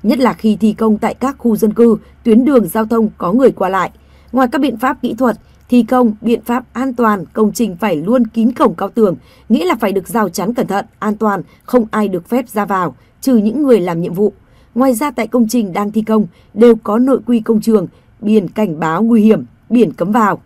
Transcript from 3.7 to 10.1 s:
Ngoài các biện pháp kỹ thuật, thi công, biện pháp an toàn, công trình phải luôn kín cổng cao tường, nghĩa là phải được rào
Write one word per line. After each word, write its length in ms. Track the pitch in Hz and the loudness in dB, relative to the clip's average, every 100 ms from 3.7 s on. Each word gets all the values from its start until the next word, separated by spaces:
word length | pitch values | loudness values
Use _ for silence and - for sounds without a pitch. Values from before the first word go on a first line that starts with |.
| 190 175 - _ - _ | -2 -4 -8 _ -20 _
Ngoài 160 | 247 254 | -2 0
các 100 | 294 | 0
biện 160 | 277 220 | -2 -2
pháp 240 | 262 285 | -4 -4
kỹ 120 | 247 | -6
thuật, 220 | 220 254 214 _ _ _ | -2 -2 -2 _ _ _
thi 140 | 247 | 0
công, 300 | 220 254 240 208 | 2 2 2 0
biện 200 | 233 233 - | -2 -2 -2
pháp 180 | 240 247 | -6 -6
an 200 | - 254 | -8 -6
toàn, 320 | 247 233 202 160 | -2 0 0 -4
công 180 | - 214 | -2 -2
trình 220 | - 220 175 | 0 -4 -2
phải 160 | 220 160 | -4 -2
luôn 320 | 170 254 220 | 0 0 0
kín 240 | 226 226 | 0 -2
cổng 240 | 262 262 170 | 2 0 0
cao 140 | 196 | -6
tường, 260 | 233 208 147 _ _ _ | 0 0 0 _ _ _
nghĩa 160 | 233 359 | 0 0
là 100 | 302 | -2
phải 160 | - | -2
được 160 | 196 | -4
rào 220 | 180 | -4